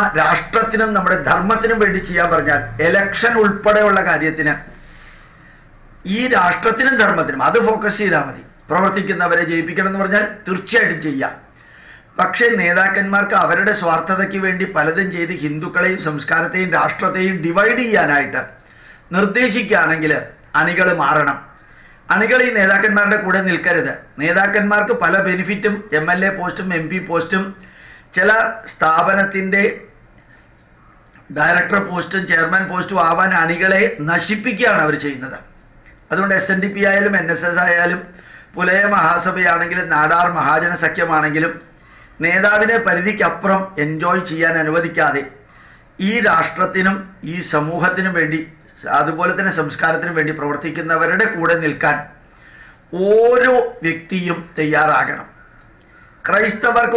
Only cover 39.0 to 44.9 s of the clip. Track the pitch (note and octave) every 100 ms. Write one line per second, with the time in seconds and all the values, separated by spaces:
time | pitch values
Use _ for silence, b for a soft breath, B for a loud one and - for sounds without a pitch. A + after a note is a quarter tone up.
39 | D#3+ F3 F#3 F3+ F3 E3+ E3+ F3+ E3 D3+
40 | D#3 E3+ F3 D#3+ C#3 D#3+ E3+ F3 D#3+ F3+
41 | E3 D#3 D3+ D3+ E3 - B B B B
42 | B - E3 F#3 G3+ G#3+ G#3+ A#3 F#3 F3
43 | G3 G3+ E3+ - G3 F#3+ F#3+ - D3+ D#3
44 | F3 F#3 - D#3+ E3 D#3+ D#3 E3 E3